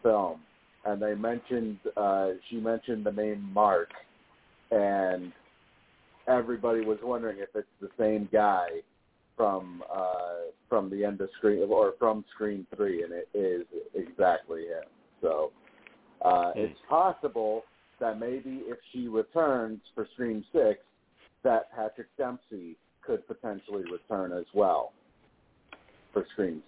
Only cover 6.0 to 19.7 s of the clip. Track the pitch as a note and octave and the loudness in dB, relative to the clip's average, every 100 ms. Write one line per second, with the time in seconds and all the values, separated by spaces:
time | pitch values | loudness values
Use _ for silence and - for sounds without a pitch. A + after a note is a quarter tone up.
6 | _ _ - B2+ A#2 A#2 A#2 A2+ A2 G#2 | _ _ 2 2 2 -2 0 2 0 -2
7 | A#2 A#2+ A2+ G2 G2 G#2+ - _ G2 - | -2 -4 -4 -6 -8 -8 -8 _ -10 0
8 | A2 G#2+ G#2 G#2+ G#2 F#2+ F2 E2 - _ | 2 2 2 4 6 4 0 -6 -12 _
9 | _ _ _ - G#2+ F#2+ F2+ F2 - F#2+ | _ _ _ 0 2 2 -4 -12 -8 -4
10 | F#2 F2+ F2 F2 E2+ - - A2+ F#2+ G2 | -2 -4 -6 -8 -10 -12 0 0 2 -2
11 | G2+ G2 G2 - G#2+ G#2 G2+ G#2+ G2+ - | -2 -2 -6 0 2 4 4 4 4 4
12 | A#2 G#2+ G2+ - G#2+ G2+ F2+ G2 G2+ F2 | 2 2 -4 -6 -4 -4 -6 -2 0 0
13 | E2+ F2 F2+ G#2 F#2+ F2 E2+ E2+ - F#2 | -4 -6 -6 0 0 0 -4 -10 -8 -8
14 | E2+ - F#2 E2 - E2 E2+ E2 D2 _ | -6 2 4 4 -2 -8 -8 -8 -10 _
15 | _ _ F2 D2+ D2+ - _ - - _ | _ _ 0 0 -2 -6 _ -20 -20 _
16 | _ - F2+ F2+ F2 F#2+ G#2 - - D#3+ | _ -2 2 4 2 -2 -4 -6 0 4
17 | F#3 - C#3+ A#2 A2 A2 - _ _ - | 4 2 -4 -2 -2 -2 -6 _ _ -6
18 | A#2 G#2+ A#2 C3 C3 C3 A2+ A#2+ - B2+ | -4 -4 -6 -6 -8 -10 -10 -12 -12 -10
19 | A#2+ A2 G#2+ E3 D#3 C3 A2+ | -4 -2 0 2 2 2 -2